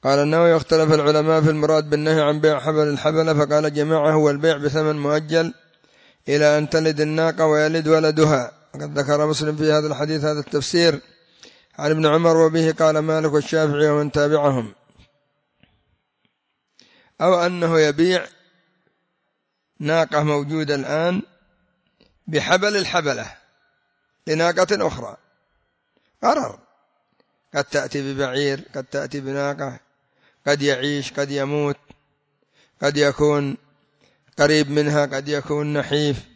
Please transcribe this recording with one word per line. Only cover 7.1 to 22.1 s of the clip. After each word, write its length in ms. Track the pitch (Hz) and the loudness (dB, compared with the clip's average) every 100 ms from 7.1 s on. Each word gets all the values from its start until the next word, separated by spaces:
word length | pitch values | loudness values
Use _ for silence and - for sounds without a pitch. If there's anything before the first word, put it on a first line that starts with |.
| 156 165 156 160 | 0 -2 0 2
ويلد 420 | 151 151 165 156 | 2 2 0 2
ولدها. 640 | 160 156 156 156 143 120 - _ | 2 2 2 2 2 -2 -12 _
وقد 240 | 139 147 143 | -14 -8 -4
ذكر 280 | 139 147 151 | -2 0 0
مسلم 300 | 151 151 151 | -2 -4 -2
في 160 | 156 | 0
هذا 140 | 151 151 | 2 0
الحديث 380 | 143 151 156 | -4 -4 -2
هذا 160 | 151 151 | -2 -4
التفسير 600 | 143 147 131 175 170 156 - _ _ _ - _ _ - | -4 -6 -2 2 2 0 -8 _ _ _ -20 _ _ -8
عن 120 | 147 | -2
ابن 160 | 156 156 | 0 2
عمر، 300 | 160 170 160 | 2 4 4
وبه 360 | 160 160 160 | 4 2 0
قال 260 | 156 160 156 | 2 2 2
مالك 340 | 156 156 156 | 0 -2 0
والشافعي 580 | 147 143 160 156 147 151 | -2 0 0 0 2 2
ومن 220 | 147 147 | 2 0
تابعهم. 600 | 147 147 151 143 131 110 - _ _ _ _ _ _ _ _ _ _ _ _ _ _ _ _ _ _ _ _ _ _ _ _ | 0 0 2 2 0 -6 -12 _ _ _ _ _ _ _ _ _ _ _ _ _ _ _ _ _ _ _ _ _ _ _ _
أو 140 | 165 | 2
أنه 460 | 180 175 180 165 165 | 2 0 0 0 4
يبيع 460 | 151 147 170 180 - _ _ _ _ _ _ _ _ _ _ _ _ _ _ _ | 2 4 2 2 -2 _ _ _ _ _ _ _ _ _ _ _ _ _ _ _
ناقة 420 | 147 165 160 151 | -2 0 0 0
موجودة 520 | 151 147 143 156 151 | 0 0 -2 -4 -2
الآن 480 | 143 131 151 170 185 - _ _ _ _ _ _ _ _ | -4 -2 -2 -2 -2 -8 _ _ _ _ _ _ _ _